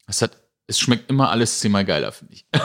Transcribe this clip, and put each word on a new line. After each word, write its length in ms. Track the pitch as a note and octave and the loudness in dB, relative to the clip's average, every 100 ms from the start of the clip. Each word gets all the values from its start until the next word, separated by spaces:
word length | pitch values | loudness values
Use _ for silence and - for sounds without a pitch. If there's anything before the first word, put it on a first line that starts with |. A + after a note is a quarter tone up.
| - | -8
Es 160 | - | -2
hat, 160 | A2+ - _ _ - | -2 -4 _ _ -6
es 120 | - | -2
schmeckt 320 | - A#2 - | 0 0 0
immer 200 | C3+ C3+ | 0 2
alles 300 | A2 A2+ - | 2 0 0
zehnmal 240 | A2 G2+ | 0 0
geiler, 280 | F#2 D2+ G#1+ | 2 -2 -2
finde 220 | - - | -10 -20
ich. 120 | - _ | -20 _
<laughs> 40 | - | 0